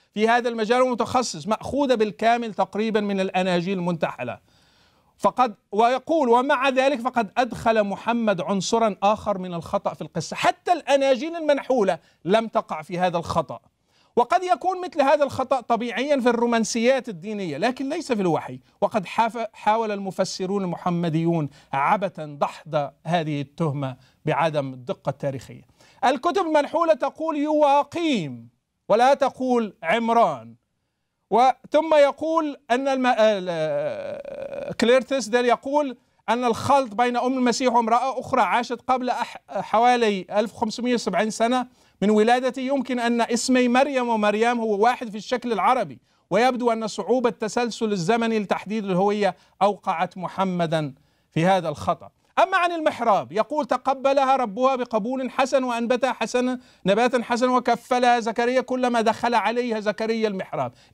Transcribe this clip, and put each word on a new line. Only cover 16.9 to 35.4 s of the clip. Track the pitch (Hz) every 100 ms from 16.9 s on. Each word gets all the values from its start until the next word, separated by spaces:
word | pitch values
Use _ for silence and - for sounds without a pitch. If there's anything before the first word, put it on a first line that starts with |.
| 269 240
الدينية، | 175 196 208 185 139
لكن | 214 254 269
ليس | 339 285
في | 226
الوحي. | 185 147 - 131 _ -
وقد | 196 226 170
حاف-، | - 226 233 226
حاول | - - 220 220
المفسرون | 202 196 180 185 - 185 202
المحمديون | 185 170 - 170 170 156 165 170 143 - _
عبثا | 139 147 202 190 - 151 143
دحض | 196 - - 151 139 - 151
هذه | 175 156 147
التهمة | 143 - 165 143 135 123 _ _
بعدم | 151 139 165 151 139
الدقة | 131 123 - -
التاريخية. | 139 143 131 - 123 - _ _ _
الكتب | 240 269 349 359 339
المنحولة | 311 285 302 339
تقول | 311 277 - 320 311
يواقيم | 294 302 294 285 277 330 339 247 151 120 117 _ _ _ -
ولا | 208 254
تقول | 277 269 - 254 240 220 -
عمران. | 165 214 226 233 202 135 113 131 _ _ _ _ _ _ -
و-، | 208 254 247 -
ثم | 294 320
يقول | 311 285 277 311 320 302 285 -
أن | 240 277
الم-، | 262 254 247
ال-، | 220 202 180 165 156 143 147 104 95 - - - - - - -
كلير | 226 254
تيسديل | 226 269 214 247